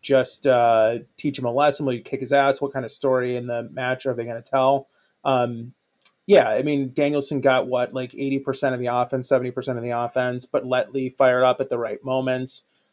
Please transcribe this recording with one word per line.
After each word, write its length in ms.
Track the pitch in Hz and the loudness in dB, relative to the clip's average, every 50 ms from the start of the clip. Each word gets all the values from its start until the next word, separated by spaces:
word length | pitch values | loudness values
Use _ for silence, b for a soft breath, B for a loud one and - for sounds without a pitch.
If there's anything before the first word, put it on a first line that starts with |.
| - | 0
just, 440 | - 135 131 123 - - - - | 2 4 4 4 2 -2 -2 2
uh, 520 | 139 127 120 120 117 113 110 110 110 117 120 - _ _ | 4 4 6 6 6 6 6 4 4 2 -2 -6 _ _
teach 220 | - - 147 - - | -8 -6 -6 -4 -4
him 80 | 127 | -4
a 40 | 120 | -2
lesson? 360 | 117 135 147 151 139 - 151 | 0 2 2 2 2 0 -2
Will 80 | 135 123 | -4 -4
he 60 | 117 | -4
kick 200 | 104 - - 135 | -6 -8 -10 -8
his 120 | 135 117 139 | -4 0 2
ass? 260 | 139 139 139 135 - | 4 4 4 2 0
What 120 | 143 139 139 | -2 -6 -6
kind 100 | 135 123 | -6 -8
of 60 | 113 - | -8 -6
story 440 | - - 135 131 127 123 123 123 | -4 0 0 0 0 0 -2 -4
in 100 | 123 120 | -4 -6
the 240 | 123 120 120 117 - - | -6 -6 -6 -8 -8 -8
match 320 | 135 127 127 127 127 - | -6 -4 -4 -4 -4 -4
are 80 | 135 123 | -4 -4
they 120 | 117 113 | -4 -6
gonna 160 | 120 117 117 117 | -8 -8 -12 -6
tell? 460 | - - 135 131 135 139 135 139 _ _ _ _ _ _ _ - | -2 0 2 4 4 2 2 -2 _ _ _ _ _ _ _ -2
Um, 480 | 143 135 127 123 120 120 117 117 123 - _ _ _ _ _ _ _ _ _ _ | 0 0 2 0 0 -4 -8 -12 -14 -18 _ _ _ _ _ _ _ _ _ _
yeah, 220 | - 202 170 123 113 | 4 6 6 6 4
I 120 | 110 113 135 | 2 0 0
mean, 300 | 151 147 139 139 131 131 | 0 -2 -2 -4 -4 -2
Danielson 460 | - 147 143 147 147 139 - 151 139 | -2 0 0 0 -2 -2 -2 -4 0
got, 260 | 127 139 127 127 110 | 2 2 2 2 2
what, 260 | 123 123 123 123 - - | 0 -2 -2 -2 -4 -4
like, 220 | 131 127 123 - | -6 -8 -8 -8
eighty 240 | - 139 135 135 135 | -8 -6 -4 -4 -4
percent 340 | 135 139 127 - - 135 127 | -4 -4 -4 -2 -2 -2 -2
of 60 | 123 | -2
the 60 | 123 | -2
offense, 420 | 120 120 123 123 - - 131 123 - | -2 0 0 -2 -2 -4 -4 -2 0
seventy 220 | 139 123 127 127 | 0 0 0 -2
percent 280 | 123 131 120 135 127 120 | -6 -6 -6 -6 -6 -6
of 60 | 117 | -6
the 60 | 120 | -4
offense, 560 | 120 117 120 120 - 127 123 123 123 123 - | -4 -4 -4 -4 -2 -2 -2 -2 -4 -6 -6
but 180 | - - 143 - | -6 -4 -4 -2
let 260 | 127 127 127 113 - 127 | -2 -2 -2 -2 -2 -4
Lee 180 | 135 131 127 | -6 -6 -4
fire 340 | - - 139 127 123 127 127 | 0 2 4 4 4 4 4
up 160 | 127 123 - | 4 2 2
at 80 | 135 135 | -2 -4
the 80 | 123 120 | -4 -4
right 240 | 117 110 104 - - | -4 -6 -8 -8 -6
moments. 600 | 131 131 131 127 131 127 127 131 127 - - - _ _ _ _ _ | -4 -4 -2 -2 -2 -2 -4 -4 -6 -8 -10 -10 _ _ _ _ _